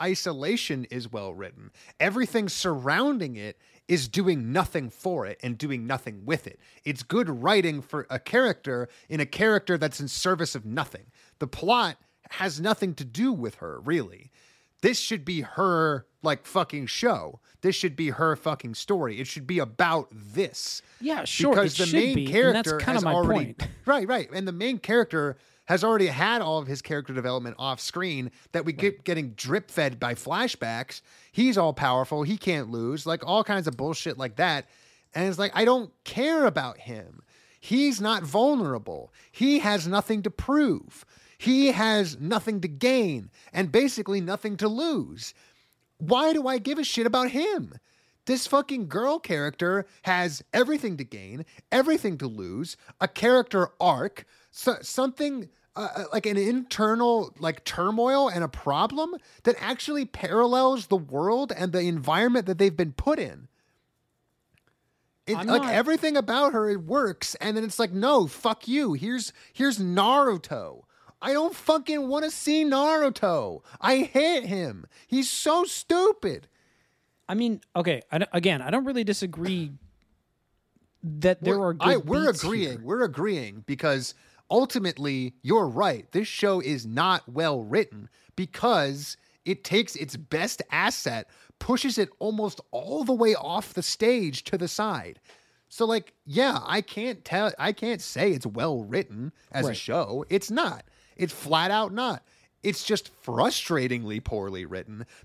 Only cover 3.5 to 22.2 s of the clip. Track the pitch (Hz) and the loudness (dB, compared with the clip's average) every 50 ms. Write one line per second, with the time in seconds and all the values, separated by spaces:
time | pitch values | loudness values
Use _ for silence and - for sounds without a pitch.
3.5 | - - _ _ _ _ _ - 175 165 131 117 - 185 190 190 170 139 117 117 | -12 -14 _ _ _ _ _ 0 0 0 0 0 -2 0 2 2 2 2 0 0
4.5 | 131 185 180 - - 165 135 113 - - - 190 180 147 104 98 - - - 123 | 0 0 0 0 -2 -6 -6 -6 -10 -8 -6 -4 -4 -4 -4 -6 -8 -8 -8 -8
5.5 | 120 110 147 147 135 123 113 120 135 127 - 123 107 98 98 123 160 - - - | -6 -6 -4 -4 -4 -4 -4 -4 -4 -4 -6 -8 -12 -10 -4 -4 -4 -4 -4 -8
6.5 | - - _ _ _ _ _ 147 143 120 - - - 226 247 165 139 117 123 175 | -18 -18 _ _ _ _ _ -6 -6 -6 -6 -2 0 0 0 0 -2 -2 2 2
7.5 | 214 202 170 170 151 143 127 - - 147 - - 131 127 - - - 240 262 226 | 4 4 4 2 -2 -4 -6 -8 -8 -8 -6 -6 -8 -8 -6 0 2 2 4 2
8.5 | 175 - - 135 127 120 123 - - - _ - 156 151 143 147 - - 208 220 | 0 -2 -4 -6 -4 -4 -6 -8 -10 -16 _ -8 -4 -4 -4 -4 -2 2 2 4
9.5 | 214 196 202 - 180 160 156 143 - - 143 131 - - - 185 185 160 170 - | 4 4 2 2 0 0 0 -2 -2 -4 -8 -8 -6 -4 0 0 0 0 -2 -4
10.5 | - 135 107 107 113 156 147 - - 113 - - _ _ _ _ _ - 151 127 | -4 -6 -8 -6 -6 -6 -6 -6 -10 -16 -20 -20 _ _ _ _ _ -8 -8 -8
11.5 | - - 156 185 240 247 220 170 139 - _ _ _ _ _ - - - 185 190 | -6 -2 2 2 4 4 4 0 -2 -6 _ _ _ _ _ -14 -8 -4 -4 -4
12.5 | 147 147 165 214 220 - 202 185 151 - 143 123 113 151 233 269 240 151 117 107 | -2 -2 0 0 0 0 -2 -4 -4 -6 -10 -8 -4 0 0 0 0 -2 -4 -6
13.5 | - - - 82 71 62 - 139 170 165 117 87 90 95 - - _ _ _ _ | -8 -10 -12 -12 -12 -8 -4 -2 -2 -2 -2 -4 -8 -18 -20 -20 _ _ _ _
14.5 | _ _ _ _ _ _ - 220 247 - - - 226 180 135 165 180 156 123 - | _ _ _ _ _ _ 2 2 2 2 -2 -4 -4 -6 -6 -4 -4 -4 -6 -4
15.5 | - - 190 190 175 165 160 156 147 131 - _ _ _ - 156 143 - - - | -2 0 2 2 4 4 4 2 2 0 -4 _ _ _ -2 -2 -2 -2 -4 -2
16.5 | - 196 165 - - 147 135 110 - - 226 240 196 107 82 73 - - _ _ | 0 0 0 0 -2 -8 -8 -6 -4 0 0 2 0 0 -2 -8 -14 -18 _ _
17.5 | _ _ - 190 185 - - 175 139 135 165 147 127 - 165 160 151 - - 160 | _ _ 0 0 0 0 -2 -4 -2 -2 -2 -2 0 0 2 0 0 0 -2 -4
18.5 | 147 - - 120 107 - - - 202 180 147 120 104 110 135 - - 156 135 127 | -4 -4 -6 -10 -10 -8 -4 -2 0 0 0 -2 -4 -6 -8 -8 -10 -10 -6 -2
19.5 | 185 175 139 113 110 - 180 170 165 160 135 - 110 110 104 104 107 165 196 - | -2 -2 -2 -2 0 2 2 4 4 2 -2 -4 -10 -18 -18 -6 -4 -2 -2 -2
20.5 | - - - - - - - _ - - - 294 311 - - - - - 240 285 | -4 -8 -10 -8 -10 -10 -12 _ -16 -10 -6 -6 -4 -4 -4 -4 -2 2 4 4
21.5 | 247 196 202 156 139 156 185 170 165 320 226 262 269 147 | 6 6 4 4 2 0 0 2 4 4 4 4 2 0